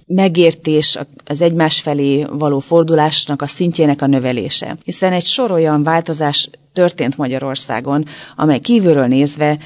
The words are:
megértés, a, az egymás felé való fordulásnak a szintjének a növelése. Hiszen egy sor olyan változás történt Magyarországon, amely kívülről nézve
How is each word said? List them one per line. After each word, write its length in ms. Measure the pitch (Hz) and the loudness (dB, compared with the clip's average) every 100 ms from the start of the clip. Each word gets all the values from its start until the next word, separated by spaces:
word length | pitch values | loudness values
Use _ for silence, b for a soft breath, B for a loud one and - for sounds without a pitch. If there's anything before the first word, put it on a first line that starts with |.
| - | -4
megértés, 920 | 185 190 165 170 160 160 151 151 - | 0 2 4 2 2 0 0 0 -2
a, 120 | 143 - - | -8 -16 -8
az 160 | 147 | 0
egymás 400 | 170 165 156 - | 0 2 0 0
felé 440 | - 143 139 139 147 | -2 -2 0 0 -2
való 280 | 147 151 139 | -4 -2 -2
fordulásnak 800 | - 170 160 160 151 151 - 143 | 2 2 4 2 2 0 -4 -6
a 60 | 143 | -6
szintjének 540 | - 175 165 151 143 | -4 -2 2 0 2
a 60 | 139 | 0
növelése. 680 | 139 127 123 95 - - 160 | 0 0 -4 -2 -4 -4 -12
Hiszen 300 | - 180 185 | -10 -2 -2
egy 120 | 180 170 | 0 -2
sor 260 | - 240 | -2 0
olyan 320 | 175 160 151 | 0 2 2
változás 640 | 147 165 170 151 151 143 - - _ | 2 0 -2 -2 -2 -2 -4 -10 _
történt 440 | - 175 175 120 139 | 0 0 0 -6 -4
Magyarországon, 880 | 135 131 135 131 - 117 131 143 151 B B B | -4 -4 -6 -8 -6 -8 -4 -4 -4 B B B
amely 240 | 156 135 | 0 0
kívülről 480 | - 233 185 147 123 | 2 2 4 4 4
nézve 500 | 131 143 147 151 151 | 2 0 0 -2 -2